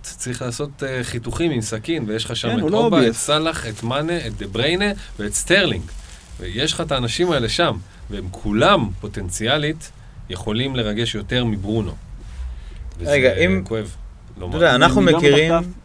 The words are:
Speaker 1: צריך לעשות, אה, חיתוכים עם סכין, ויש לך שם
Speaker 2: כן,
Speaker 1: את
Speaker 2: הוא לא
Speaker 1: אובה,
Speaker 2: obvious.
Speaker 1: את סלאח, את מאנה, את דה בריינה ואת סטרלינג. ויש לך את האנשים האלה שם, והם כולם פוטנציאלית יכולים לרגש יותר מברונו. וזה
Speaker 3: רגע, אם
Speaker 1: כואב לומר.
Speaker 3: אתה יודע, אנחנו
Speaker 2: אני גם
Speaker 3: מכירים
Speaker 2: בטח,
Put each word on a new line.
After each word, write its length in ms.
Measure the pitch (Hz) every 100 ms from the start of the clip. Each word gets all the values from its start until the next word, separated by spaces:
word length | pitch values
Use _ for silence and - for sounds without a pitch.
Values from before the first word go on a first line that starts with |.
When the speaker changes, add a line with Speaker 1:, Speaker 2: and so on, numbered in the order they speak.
Speaker 1:
צריך 400 | - - 127 117
לעשות, 400 | 123 117 147 139
אה, 220 | 135 127
חיתוכים 460 | 120 120 107 - 170
עם 100 | 123
סכין, 440 | 107 110 156 165 107
ויש 180 | 110
לך 120 | - 117
שם 120 | 117
Speaker 2:
כן, 80 | 117
Speaker 1:
את 60 |
Speaker 2:
הוא 80 | 156
לא 140 | 208
Speaker 1:
אובה, 160 | 240 170
Speaker 2:
obvious. 100 | 117
Speaker 1:
את 20 |
סלאח, 540 | 113 - 151 160 160 117
את 160 | 104
מאנה, 440 | 113 139 160 170 117
את 100 | 104
דה 100 | 95
בריינה 380 | 110 143 185 208 202 - -
ואת 160 | 104
סטרלינג. 480 | - - 190 170 92 76 - - - - -
ויש 320 | 92 104 156
לך 80 | 151
את 120 | 160
האנשים 400 | 135 117 - 180
האלה 160 | 147 110
שם, 280 | - 165 90 - - -
והם 180 | 101 92
כולם 580 | - 147 135 165 196 107 92
פוטנציאלית 880 | 107 104 92 - 110 151 151 156 - - - - -
יכולים 460 | 87 110 110 135 127
לרגש 380 | 107 104 117
יותר 300 | 107 95 123
מברונו. 500 | 117 104 98 113 90 73 - - - - - - - - - -
וזה 120 | 87
Speaker 3:
רגע, 240 | 143 127
אם 280 | 92 175 95
Speaker 1:
כואב 320 | 92 113 104 - - - - -
לומר. 180 | 90 156
Speaker 3:
אתה 80 |
יודע, 100 | 165
אנחנו 260 | 123 156 208
Speaker 2:
אני 120 | 180
גם 60 | 156
Speaker 3:
מכירים 340 | 147 143 165
Speaker 2:
בטח, 140 | 170 180 -